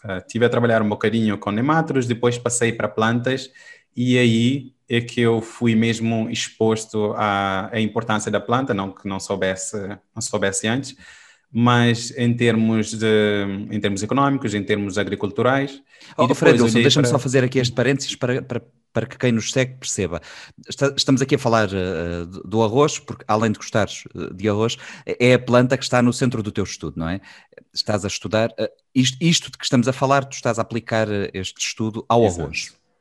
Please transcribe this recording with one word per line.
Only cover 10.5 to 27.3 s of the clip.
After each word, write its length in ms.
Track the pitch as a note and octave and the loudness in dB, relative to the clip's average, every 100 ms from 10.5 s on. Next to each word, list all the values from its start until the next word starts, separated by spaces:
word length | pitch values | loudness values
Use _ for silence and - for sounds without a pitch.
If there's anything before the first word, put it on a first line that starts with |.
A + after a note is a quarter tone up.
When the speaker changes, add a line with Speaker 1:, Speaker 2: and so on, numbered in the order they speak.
| G2 A2 | -2 -2
Speaker 1:
antes, 300 | B2+ B2+ - - - - _ _ | -2 -6 -14 -20 -20 -20 _ _
mas 600 | A#2 A#2+ A#2+ A#2+ A#2 - C3+ | 2 6 6 6 2 -4 -2
em 180 | A#2+ | 0
termos 580 | A#2+ A#2+ A2 A2 A2+ G#2+ | 2 2 4 2 2 0
de, 120 | A2 A2 G#2+ G#2+ G#2 G2 G2 G#2+ | -2 2 4 4 0 -2 -6 -6
em 100 | G#2 | -4
termos 220 | G#2 G2+ | -2 -2
económicos, 500 | G#2 C3 C#3 C#3 - | -2 2 2 2 -2
em 80 | G#2 | -2
termos 340 | F#2+ G#2 G2+ F#2+ | -2 -2 -2 -2
agriculturais. 760 | F#2+ G2+ G#2 G#2 A#2+ C#3 C#3 | -2 -2 -4 -2 -2 -2 -4
E 80 | - _ _ - - | -10 _ _ -16 -2
Speaker 2:
Oh, 60 | |
Speaker 1:
depois 160 | B2 C#3+ | -2 2
Speaker 2:
Fred 160 | D#3+ A#2+ | 4 6
Wilson, 140 | A#2 | 4
Speaker 1:
olhei 80 | A2+ | 4
Speaker 2:
deixa-me 220 | C3 D3 | 4 4
Speaker 1:
para 60 | B2 | 2
Speaker 2:
só 60 | B2+ | 2
fazer 240 | C3 C3 | 2 2
aqui 160 | B2+ C3 | 2 0
este 120 | B2 | -2
parênteses 440 | - B2 C#3 - - | 0 0 0 -4 -6
para, 260 | B2 C3 | -4 -4
para, 180 | - A#2+ - _ _ | -4 -10 -10 _ _
para 140 | A2+ - | -6 -6
que 100 | - | -2
quem 140 | B2+ | 0
nos 220 | A2+ - | 0 0
segue 240 | C3+ B2+ B2+ | -2 -2 -4
perceba. 420 | - - F2+ E2+ - - - - - | -8 -4 -4 -4 -10 -20 -20 -20 -14
Está, 240 | - C#3 C#3 | -2 -2 0
estamos 260 | - C3 | 2 2
aqui 140 | C3+ C3+ | 2 0
a 20 | |
falar, 300 | B2+ A2+ G2+ | 2 2 2
eh, 520 | F#2+ F#2 E2 E2+ F2 E2+ | 0 -2 -4 -4 -6 -8
do, 160 | F#2 | -12
do 200 | - A2 | -4 2
arroz, 340 | A2 B2 D3+ - | 2 4 2 0
porque 260 | - G#2+ - | -10 -12 -2
além 240 | G#2+ A2+ | 0 0
de 60 | G2+ | -2
gostares, 440 | - A2 F#2+ - - F#2 | -2 -2 -2 -4 -14 -10
eh, 180 | - | -10
de 140 | F#2 G#2+ | -4 -2
arroz, 280 | G#2 A2+ - - - - | 0 0 -4 -14 -16 -10
é 280 | - B2 | 2 6
a 40 | B2 | 6
planta 400 | B2+ A#2+ B2+ C3 | 6 4 6 2
que 60 | |
está 180 | - B2+ | 0 2
no 100 | A#2+ | 2
centro 300 | A#2 B2+ A2+ | 2 0 0
do 80 | G#2 | -4
teu 140 | G#2 | -4
estudo, 340 | F#2 - D#2 E2 | -6 -6 -10 -6
não 100 | E2 | -6
é? 120 | F#2+ - | -6 -10